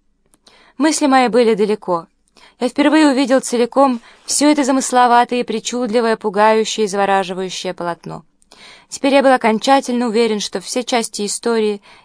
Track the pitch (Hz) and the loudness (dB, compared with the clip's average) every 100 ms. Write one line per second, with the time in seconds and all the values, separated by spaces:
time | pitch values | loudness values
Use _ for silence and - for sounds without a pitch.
0 | _ _ _ _ _ _ _ - 302 302 | _ _ _ _ _ _ _ -2 -2 0
1 | 294 269 247 220 226 208 208 214 - 170 | 2 2 2 2 2 2 0 -2 -4 -6
2 | - _ _ _ _ - 247 - 285 311 | -6 _ _ _ _ -8 -6 0 2 4
3 | 302 254 262 262 - 240 240 254 277 240 | 4 2 2 0 0 -2 0 2 2 0
4 | - _ - - 294 294 262 269 - 254 | -10 _ -6 0 2 2 2 0 0 2
5 | 247 240 240 247 240 220 - 247 247 233 | 4 4 2 -2 -4 -6 -6 -6 -2 0
6 | 226 220 214 196 214 220 214 - 208 196 | 0 -2 -2 0 2 2 0 -2 -2 0
7 | 196 196 185 185 185 - 185 180 175 170 | 0 0 -2 -6 -8 -8 -10 -8 -8 -8
8 | 165 165 - _ _ - - - _ - | -12 -16 -18 _ _ -20 -20 -20 _ -4
9 | 277 277 269 254 220 220 - 277 - 240 | 0 2 4 2 2 0 2 0 0 -4
10 | 240 214 233 214 - 196 - 254 247 247 | -2 0 0 -2 -6 -10 -8 -8 -4 -4
11 | 226 - 202 - 233 226 214 202 _ - | -4 -6 -8 -6 -4 -2 -2 -4 _ -20